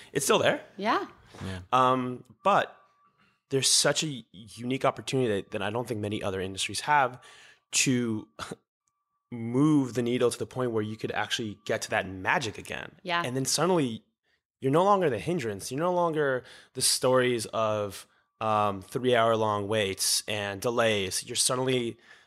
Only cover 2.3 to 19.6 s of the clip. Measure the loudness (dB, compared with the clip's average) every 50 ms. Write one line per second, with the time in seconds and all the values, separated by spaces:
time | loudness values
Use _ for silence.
2.3 | -20 _ 0 2 4 4 2 0 -6 -20 _ _ _ _ _ _ _ _ _ _
3.3 | _ _ _ -4 -2 0 2 2 2 4 2 2 0 0 -2 -4 -6 -8 -12 _
4.3 | _ -20 -20 -20 -16 -10 -6 -4 -4 0 0 -2 -2 -2 -6 -2 0 0 2 2
5.3 | 0 0 -2 -4 -6 -6 -4 -4 -4 -4 -4 -4 -6 -4 -4 -4 -4 -4 -4 -4
6.3 | -4 -4 -4 -6 -4 -6 -6 -4 -4 -6 -2 2 2 2 2 2 -2 -8 -20 -20
7.3 | -20 -20 -20 -20 -20 _ _ _ -2 0 2 2 2 2 2 0 -2 -4 -6 -10
8.3 | _ -14 -12 -12 -12 _ _ _ _ _ _ _ _ _ _ _ _ _ _ -14
9.3 | -10 -8 -6 -2 2 2 4 4 4 4 2 0 -2 -2 0 0 2 2 2 2
10.3 | 0 0 -8 -8 -4 -4 -4 -2 0 -2 -2 -2 -6 -8 -8 -6 -4 -4 -4 -2
11.3 | -2 -4 -4 -6 -8 -10 _ -4 -4 -4 -2 -2 -2 -2 -2 -2 -8 -6 -2 0
12.3 | 0 0 0 -4 -8 -10 -12 -10 -10 -10 -10 -12 -16 -16 -8 -6 -4 -4 -4 -2
13.3 | -4 -4 -2 -2 -2 0 2 2 2 2 2 0 -4 -8 _ _ _ _ _ _
14.3 | _ _ _ _ _ _ -2 2 2 4 4 4 4 4 4 2 0 0 -2 -2
15.3 | -2 -2 -2 -4 -6 -6 -8 -8 -6 -2 -2 0 0 2 0 0 0 0 0 0
16.3 | 0 -2 -4 -10 -20 -20 -20 _ -8 -2 0 0 0 2 2 4 4 6 4 4
17.3 | 2 0 -2 -4 -2 0 0 2 0 0 -2 -4 -6 -12 -16 _ _ _ _ _
18.3 | _ -6 -2 2 2 4 4 2 0 -4 -8 -8 -6 -2 2 4 6 6 6 6
19.3 | 6 4 4 2 2 0